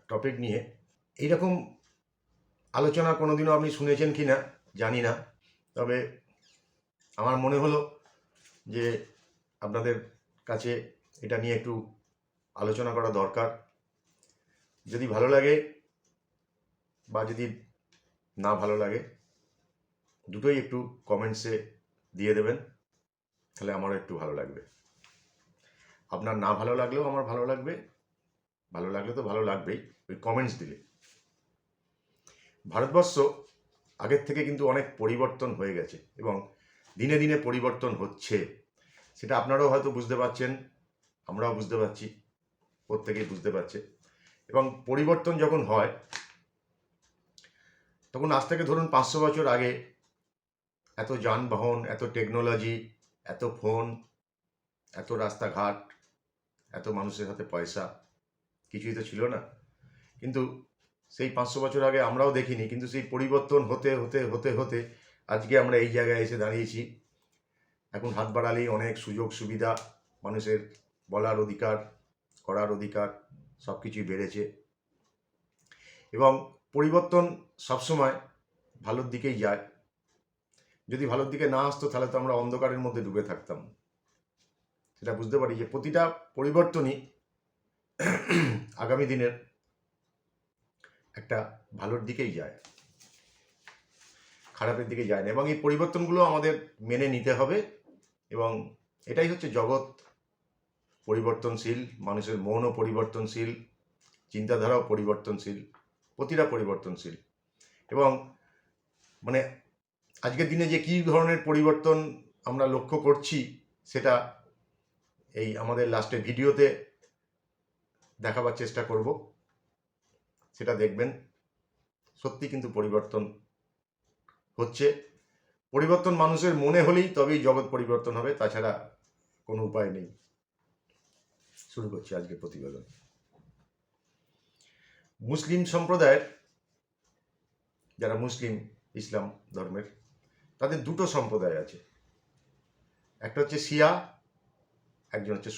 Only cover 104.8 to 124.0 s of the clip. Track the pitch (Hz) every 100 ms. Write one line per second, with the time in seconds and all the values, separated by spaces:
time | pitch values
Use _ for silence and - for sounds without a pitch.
104.8 | 113 107 104 104 - 101 101 101 - _
105.8 | _ _ _ - 135 156 147 117 98 92
106.8 | 92 85 85 80 _ _ _ _ _ _
107.8 | - 135 139 131 - - _ _ _ _
108.8 | _ _ _ _ - 131 131 - _ _
109.8 | _ _ _ - 123 127 156 165 160 160
110.8 | 160 175 165 160 165 165 151 151 151 151
111.8 | 156 156 151 - - _ 127 131 131 131
112.8 | - 156 143 139 - 147 120 - _ _
113.8 | - 131 120 123 123 - _ _ _ _
114.8 | _ _ _ _ _ - 110 117 113 120
115.8 | 117 113 - 120 104 117 139 143 139 -
116.8 | - _ _ _ _ _ _ _ _ _
117.8 | _ _ _ - 113 117 120 117 117 123
118.8 | 113 110 123 - - _ _ _ _ _
119.8 | _ _ _ _ _ _ _ - 120 107
120.8 | 107 101 127 131 - _ _ _ _ _
121.8 | _ _ _ _ 131 131 135 135 120 104
122.8 | 104 104 - 107 101 - _ _ _ _
123.8 | _ _